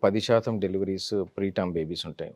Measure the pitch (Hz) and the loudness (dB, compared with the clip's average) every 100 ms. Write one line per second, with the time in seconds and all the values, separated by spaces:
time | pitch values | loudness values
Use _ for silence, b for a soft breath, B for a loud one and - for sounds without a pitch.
0 | 98 107 - 113 117 110 92 95 98 92 | 4 4 4 4 2 0 0 0 -2 -2
1 | - 104 90 - 98 92 92 82 78 85 | -2 -2 -2 -2 -2 -2 -2 -2 -4 -6
2 | 82 73 76 | -8 -10 -8